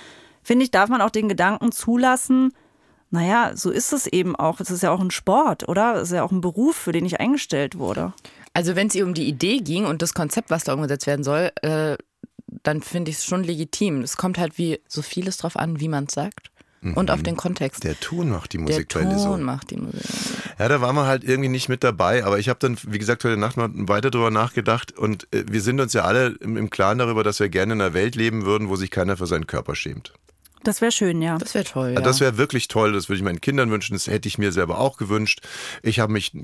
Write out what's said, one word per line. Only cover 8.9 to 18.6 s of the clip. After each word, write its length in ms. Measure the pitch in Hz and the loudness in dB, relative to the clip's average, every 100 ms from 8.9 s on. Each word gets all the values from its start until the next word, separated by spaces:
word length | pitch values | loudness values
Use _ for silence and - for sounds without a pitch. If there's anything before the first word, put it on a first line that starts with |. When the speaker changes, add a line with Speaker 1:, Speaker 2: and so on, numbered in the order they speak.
| 214 | 2
Speaker 2:
ihr 100 | 180 | 0
um 80 | 170 | 0
die 120 | 143 | -2
Idee 320 | 135 180 262 | 0 2 0
ging 260 | 151 170 196 | 0 -2 0
und 160 | 156 | 0
das 120 | 170 | -2
Konzept, 360 | - 151 - - | -2 -2 -2 -2
was 140 | 160 | -2
da 100 | 143 | 0
umgesetzt 340 | 135 147 143 - | -2 0 -2 -2
werden 160 | 143 | -2
soll, 280 | 139 151 180 - | 0 0 0 -2
äh, 360 | 151 156 156 - - _ - - - - | -2 0 0 -4 -8 _ -20 -20 -18 -6
dann 180 | - 151 | -2 -2
finde 300 | - 175 160 | -2 -4 -4
ich 60 | 151 | -4
es 80 | - | -2
schon 180 | 208 | -2
legitim. 580 | 175 160 160 - 208 139 | 0 -2 -4 -2 0 0
Es 160 | 117 - | -2 -2
kommt 200 | 190 180 | -2 0
halt 200 | 165 - | -2 -2
wie 220 | 170 156 - | -2 -2 -6
so 140 | - | -8
vieles 360 | - - 185 - | -6 -6 -6 -4
drauf 180 | 170 - | -4 -2
an, 240 | 165 156 | -2 -2
wie 80 | 160 | -2
man's 260 | 143 143 | -2 -2
sagt 380 | - 147 - - _ _ _ | -4 -6 -8 -20 _ _ _
und 280 | 92 85 190 | -4 0 2
Speaker 3:
Mhm. 0 | |
Speaker 2:
auf 140 | - | 2
den 120 | 170 165 | 0 -2
Kontext. 480 | 175 180 135 - | -4 -2 -4 -4
Speaker 3:
Der 160 | - 147 | -6 -4
Ton 300 | - 170 165 | -6 -4 -2
macht 240 | 90 - | -2 -4
die 40 | |
Speaker 2:
Der 60 | 85 | -4